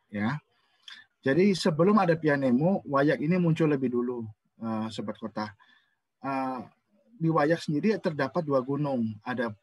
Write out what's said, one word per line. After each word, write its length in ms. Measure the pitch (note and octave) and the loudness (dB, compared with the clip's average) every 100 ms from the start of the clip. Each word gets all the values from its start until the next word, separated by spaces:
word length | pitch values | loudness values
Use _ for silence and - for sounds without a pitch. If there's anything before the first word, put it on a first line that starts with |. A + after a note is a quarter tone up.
| _ | _
ya. 240 | G#2 G#2+ D3 - _ _ _ - - _ _ | -4 -4 -4 -10 _ _ _ -20 -20 _ _
Jadi 320 | C3+ C#3+ G3+ | 0 4 4
sebelum 400 | F3 F#3+ D3+ F#3 G#3 | 2 0 2 4 4
ada 160 | F3+ D#3+ | 4 2
Pianemo, 640 | D3+ C#3+ C3+ B2 E3 G3 | 2 2 2 2 2 0
Wayak 400 | - C#3 D3 C#3 | 0 2 2 2
ini 160 | D3+ F#3 | 0 2
muncul 320 | E3+ D#3+ D#3 | 2 2 2
lebih 240 | C#3+ B2+ | 2 0
dulu, 320 | B2 B2 B2 A2+ - _ _ | 0 -2 -4 -10 -14 _ _
eh, 320 | A2+ A2 A2 | -6 -6 -6
Sobat 240 | G#2+ A2 | -8 -10
Kota. 320 | G#2+ G#2+ G#2+ G#2 - _ _ _ _ _ _ | -10 -10 -8 -8 -12 _ _ _ _ _ _
Eh, 420 | C3+ C#3 C3 B2+ - _ _ _ _ | -6 -4 -4 -8 -12 _ _ _ _
di 140 | - D#3+ | -4 0
Wayak 320 | D#3+ D3 E3+ | 2 2 2
sendiri 360 | - D3 G3+ G3 | 0 0 0 0
terdapat 440 | F#3 D3 C3+ C3+ | -2 -2 -2 -2
dua 200 | D3 C3+ | 0 0
gunung, 400 | B2+ C#3 D3 C3 A2 G#2+ | 0 -2 -2 -2 -2 -4
ada 280 | - A#2+ A#2 G#2+ | -6 -4 -6 -8